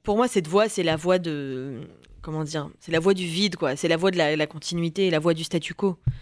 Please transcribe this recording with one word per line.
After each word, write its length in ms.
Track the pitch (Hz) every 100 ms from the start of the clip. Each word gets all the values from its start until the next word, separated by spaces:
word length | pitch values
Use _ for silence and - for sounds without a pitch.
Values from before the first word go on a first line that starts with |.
Pour 160 | - 208
moi, 100 | 247
cette 220 | 202 151
voie, 180 | 190 214
c'est 160 | -
la 140 | 165 160
voie 200 | 175 185
de, 580 | 170 147 139 127 139 120 - - - -
comment 220 | - 156
dire, 260 | 151 156 147 -
c'est 100 | -
la 80 | 165
voie 140 | 175
du 120 | 190
vide, 300 | 175 165 208
quoi. 220 | 170 147 143
C'est 100 | 170
la 80 |
voie 160 | 165 190
de 60 | 180
la, 180 | 151
la 120 | 156 151
continuité 600 | 156 - 170 170 160 190
et 20 |
la 100 | 156
voie 140 | 165
du 120 | 160
statu 300 | 165 170 -
quo. 200 | - 202 170 - -